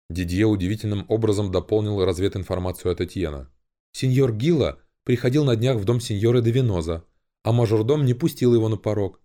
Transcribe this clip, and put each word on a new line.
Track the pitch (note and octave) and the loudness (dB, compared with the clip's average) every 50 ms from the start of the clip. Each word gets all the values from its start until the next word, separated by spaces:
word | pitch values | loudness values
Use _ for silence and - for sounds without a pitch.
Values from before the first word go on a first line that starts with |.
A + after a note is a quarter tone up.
| _ - | _ -10
Дидье | E2 F2+ F2+ E2+ F2+ F#2+ A2 | -6 -6 -4 -2 0 2 2
удивительным | A2 G#2+ F#2+ F2+ F#2+ A2 G#2+ - G#2+ G#2 G2 F#2 - | 2 2 2 0 -2 -4 -4 -4 -4 -4 -4 -4 -2
образом | A2 A2 A2+ G#2+ G2+ G#2 G#2 F#2+ | -2 0 2 0 0 0 0 -2
дополнил | F#2 F2+ - - G#2+ G#2+ G#2+ G#2 G#2 G2 F2+ | -2 -2 -2 0 -2 0 0 0 -2 0 0
развединформацию | F#2+ F2 F2 G2 F#2+ - G2 F2+ - F#2 F2+ F#2 F#2 F2 - - F2+ | 0 0 0 -2 -2 -2 -4 -6 -6 -6 -4 -4 -6 -6 -4 -4 -4
от | F2 - | -2 -2
Этьена. | F#2 E2+ - G2 E2+ D2+ D2 C2+ C2+ - _ _ _ _ _ _ _ _ - | -4 -6 -6 -6 -6 -6 -6 -10 -14 -16 _ _ _ _ _ _ _ _ -10
Сеньор | - C3 C3 B2+ C#3 C3+ A#2+ A2 | -4 -2 0 2 4 2 2 0
Гила | G#2+ B2+ E3+ E3+ C#3 G2+ D2 - - _ _ _ _ - | 0 0 2 2 2 2 0 -2 -6 _ _ _ _ -2
приходил | - B2 A#2 - C3 B2+ D3+ D3 | -2 0 0 0 2 2 2 2
на | C3+ A#2 | 2 2
днях | A2 A#2 C3 C3 | 2 2 0 0
в | G#2+ G2 | 0 0
дом | A2 B2 A#2+ | 0 0 0
сеньоры | - - G#2+ G2 A2 A#2 B2 B2+ | -2 -4 -4 0 2 2 4 4
де | A2 A#2 | 2 2
Веноза, | A#2 C3 B2+ A2+ F#2+ E2+ D#2 E2+ E2 E2 - _ _ _ _ _ _ _ - | 2 2 2 2 0 0 -2 -4 -4 -6 -8 _ _ _ _ _ _ _ -2
а | G#2+ | 0
мажордом | A#2 A#2+ A#2+ G2+ A2+ G#2+ G#2+ A#2+ D3 D3+ C#3 | 2 2 2 2 2 2 2 2 2 2 2
не | B2 A#2+ | 0 0
пустил | A#2 E3 E3 - - B2+ A#2+ A#2+ | 0 -2 -4 -2 0 2 4 4
его | A#2 A2 | 4 2
на | G#2+ A2 | 0 -2
порог. | G2+ - G#2+ G#2 G#2 G2 F2+ - _ | -4 -4 -4 -2 -2 -2 -4 -6 _